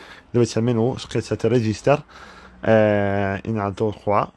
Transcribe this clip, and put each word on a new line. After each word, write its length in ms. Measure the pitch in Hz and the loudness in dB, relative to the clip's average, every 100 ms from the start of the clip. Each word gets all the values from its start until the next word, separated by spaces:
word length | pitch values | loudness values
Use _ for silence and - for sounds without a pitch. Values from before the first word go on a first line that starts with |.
| - - - | -20 -20 -4
dove 160 | 123 117 | 0 0
c'è 140 | 113 | 0
il 60 | 117 | 0
menu, 300 | 117 120 120 | 0 0 -2
schiacciate 520 | - 120 - 107 113 | -6 -8 -4 -2 0
register, 520 | 123 110 104 - 151 - - - - - - | 2 0 -2 0 0 -2 -20 -20 -20 -20 -8
eh, 800 | - 110 107 104 101 98 98 98 - | 2 4 4 2 0 0 -2 -4 -4
in 120 | 110 | -4
alto 360 | 101 95 110 98 | -4 -2 -4 -4
qua, 280 | - 104 107 | 0 0 0